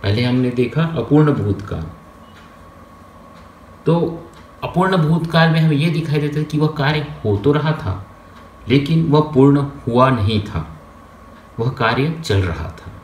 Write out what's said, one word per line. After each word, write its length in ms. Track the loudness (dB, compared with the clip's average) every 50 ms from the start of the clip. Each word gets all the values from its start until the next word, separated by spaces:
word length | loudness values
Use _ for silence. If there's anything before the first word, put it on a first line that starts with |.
| -2
पहले 220 | -2 0 0 0
हमने 260 | 0 2 2 0 0
देखा 340 | 0 0 -2 0 0 -2 -2
अपूर्ण 480 | 0 -2 -4 -2 2 4 4 6 4 4
भूतकाल, 540 | 0 0 -2 -2 -4 -4 -10 -8 -8 -8 -10 -14 -18 -20 -20 -20 -20 -20 -20 -20 -20 -20 -20 -20 -20 -20 -20 -20 -20 -20 -20 -20 -20 -20 -20 -20 -20 -20 -20 -20 -20 -20 -20 -20 -20 -20 -20 -20 -8 -2
तो 400 | 0 0 0 0 -2 -6 -8 -14 -18 -20 -20 -20 -20 -18 -10 -10
अपूर्ण 320 | -4 -2 0 0 2 2
भूतकाल 540 | 2 2 2 0 0 -2 0 2 4 4 4
में 100 | 4 4
हमें 160 | 2 2 2
यह 160 | 2 2 0 0
दिखाई 260 | -2 -2 -2 -2 -2
देता 200 | -2 -2 -2 -4
है 60 | -6
कि 140 | -2 -2 0
वह 100 | 0 0
कार्य 320 | 0 0 0 0 0 -2 -4 -6 -10 -6 -2
हो 120 | -2 -2
तो 160 | 0 2 2 2
रहा 200 | 2 2 0 -2
था, 340 | -2 -4 -6 -6 -6 -10 -16 -20 -20 -20 -20 -20 -20 -20 -20 -20 -20 -4 0
लेकिन 380 | 0 2 2 2 0 0 2 2
वह 100 | 2 2
पूर्ण 400 | 2 2 4 4 6 6 6 4
हुआ 500 | 0 -2 -8 -10 -8 -2 2 2 4 4
नहीं 320 | 2 2 0 0 0 0 -2
था, 380 | -4 -6 -8 -8 -8 -14 -20 -20 -20 -20 -20 -20 -20 -20 -20 -20 -20 -20 -20 -20 -20 -8 -4
वह 120 | -4 -4
कार्य 520 | -2 -2 -2 0 0 0 -2 -2 -4 -6 -4
चल 180 | -2 0 0 0
रहा 260 | -2 -4 -6 -8 -10
था। 240 | -12 -14 -18 -20 -20 -20